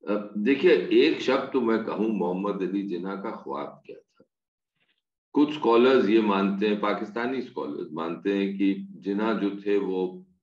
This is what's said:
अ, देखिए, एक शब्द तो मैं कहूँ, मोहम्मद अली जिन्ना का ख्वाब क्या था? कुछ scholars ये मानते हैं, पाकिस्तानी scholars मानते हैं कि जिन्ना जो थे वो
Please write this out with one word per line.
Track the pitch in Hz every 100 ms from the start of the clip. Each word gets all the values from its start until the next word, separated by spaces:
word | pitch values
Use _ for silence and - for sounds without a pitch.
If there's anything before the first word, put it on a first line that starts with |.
| -
अ, | 104 - 104
देखिए, | 107 139 180 143 -
एक | 110 147 -
शब्द | - 131 -
तो | 135
मैं | 113 110
कहूँ, | - 82 110
मोहम्मद | 104 90 92 101 95
अली | 92 98
जिन्ना | 98 87 95 98
का | 110
ख्वाब | 101 - 69 71 - -
क्या | -
था? | _ _ _ _ _ _ _ _ _ _ _ _ _
कुछ | 139 147
scholars | - 113 117 127 127 101
ये | 113
मानते | 107 95 98 98 107
हैं, | 104
पाकिस्तानी | 104 98 107 117 120 131
scholars | - - - - -
मानते | 78 82 85 98 98
हैं | 98 98
कि | 98
जिन्ना | 98 - - 98 101 110
जो | 101 98 101 101
थे | 101
वो | 95 92 92 92 - _